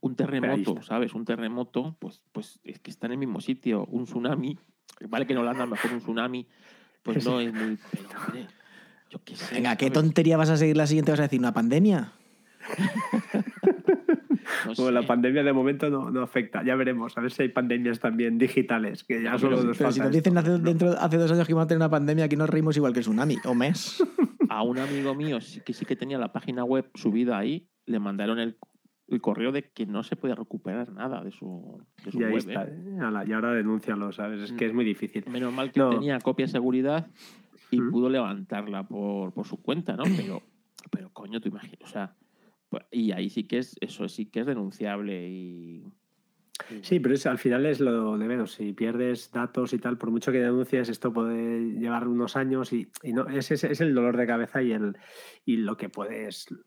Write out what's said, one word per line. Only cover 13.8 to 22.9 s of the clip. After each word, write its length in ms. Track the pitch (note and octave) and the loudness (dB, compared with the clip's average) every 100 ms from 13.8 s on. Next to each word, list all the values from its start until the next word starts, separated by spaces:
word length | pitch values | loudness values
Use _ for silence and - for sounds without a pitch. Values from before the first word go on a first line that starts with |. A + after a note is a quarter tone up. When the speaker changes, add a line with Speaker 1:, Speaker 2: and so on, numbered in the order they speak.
| - F#4 - E4 - C4 - - - | 2 2 4 0 2 -2 0 -4 -4
Speaker 1:
No 80 | A2+ | 0
Speaker 2:
Bueno, 160 | B2+ | 4
la 100 | B2 | 4
Speaker 1:
sé. 60 | A2+ | 4
Speaker 2:
pandemia 360 | A#2+ B2 C#3 | 4 4 4
de 100 | C#3+ | 4
momento 360 | C3+ C3 C#3+ D3+ | 4 4 2 0
no, 220 | C#3 B2 | 0 0
no 100 | B2+ | -2
afecta. 420 | B2 C3 A2 A2 | 0 -2 -2 -2
Ya 120 | A#2+ C3 | 0 2
veremos, 420 | B2+ B2 A2+ - | 2 0 -4 -4
a 40 | |
ver 100 | A#2+ | -6
si 120 | B2 | 0
hay 60 | C3 | 0
pandemias 500 | B2 B2 A#2+ A#2+ A#2 | 2 0 0 0 0
también 380 | A#2+ A2+ A#2 A#2 | 0 0 2 4
digitales, 680 | B2+ C3 B2+ A#2 G#2+ A2 | 4 4 2 0 0 -6
que 200 | - A#2 | -4 -2
ya 80 | A#2 | 0
Speaker 1:
No, 80 | A#2+ | 2
Speaker 2:
solo 160 | C3+ B2+ | 4 4
Speaker 1:
pero 100 | A#2+ | 2
Speaker 2:
nos 80 | A#2 | 4
Speaker 3:
Pero 120 | C#3 | 2
Speaker 2:
falta 40 | |
Speaker 3:
si 60 | A#2 | 4
nos 160 | C3 D3 | 4 4
Speaker 2:
esto. 20 | D#3+ | 6
Speaker 3:
dicen 80 | F3 | 4
hace, 120 | D#3+ | 4
Speaker 1:
No. 80 | F3 | 4
Speaker 3:
dentro, 300 | E3 E3 F3 F3 | 4 4 4 4
hace 180 | E3 D#3+ | 2 4
dos 140 | E3 | 4
años 160 | E3+ E3 | 4 4
que 60 | |
vamos 120 | E3 D#3+ | 4 4
a 20 | |
tener 100 | E3 | 4
una 100 | D#3+ | 4
pandemia, 360 | D3+ C#3+ D#3 D#3 | 4 4 4 4
aquí 100 | D3 | 2
nos 140 | D#3 | 4
reímos 260 | D#3 D#3 D3 | 4 4 4
igual 160 | C#3+ | 4